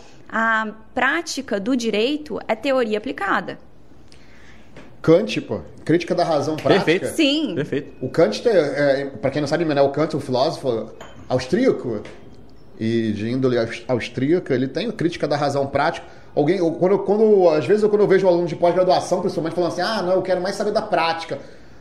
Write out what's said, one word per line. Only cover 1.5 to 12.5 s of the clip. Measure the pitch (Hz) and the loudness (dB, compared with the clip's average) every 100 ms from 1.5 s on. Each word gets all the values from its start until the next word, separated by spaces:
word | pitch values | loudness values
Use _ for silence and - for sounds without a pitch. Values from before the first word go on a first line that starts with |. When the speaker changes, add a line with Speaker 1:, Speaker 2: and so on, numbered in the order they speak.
| 202 | -4
Speaker 1:
do | 196 262 | -2 -2
direito | 226 202 233 302 302 190 - | 0 0 0 -2 -6 -10 -4
é | 220 | -4
teoria | 285 262 226 208 | 0 0 0 -2
aplicada. | 254 - 392 262 180 - - - - - - - - - - - - - - - | -4 -6 -2 -2 -4 -12 -16 -20 -20 -20 -20 -20 -20 -20 -20 -20 -20 -20 -20 -6
Speaker 2:
Kant, | - 170 220 - | 4 4 4 -4
pô, | - 104 - - | -6 -8 -8 -12
Crítica | - 165 170 175 | 0 0 2 -2
da | |
Razão | 165 151 139 156 | 0 0 -2 -2
Prática. | - 190 190 | 2 2 4
Speaker 3:
Perfeito. | 170 123 | 0 0
Speaker 1:
Sim. | - 277 294 277 170 | 0 0 2 -2 -4
Speaker 3:
Perfeito. | 151 135 147 - | -4 -4 -6 -10
Speaker 2:
O | 127 | -6
Kant | - 185 - | 2 2 2
tem, | 247 | 2
é, | 196 143 143 143 135 139 - | 2 2 2 2 2 -2 -4
pra | 135 | -4
quem | 151 | -2
não | 143 | -2
sabe, | 156 160 | 0 0
Immanuel | 143 139 | 2 2
Kant, | 147 156 156 | 2 -2 -2
um | |
filósofo | 127 123 147 147 135 113 110 - - - - | -2 0 0 -2 -4 -4 -4 -14 -18 -16 -4
austríaco | 127 - 185 262 - 127 107 - - - - - | -4 0 0 2 0 -2 -6 -8 -16 -20 -20 -20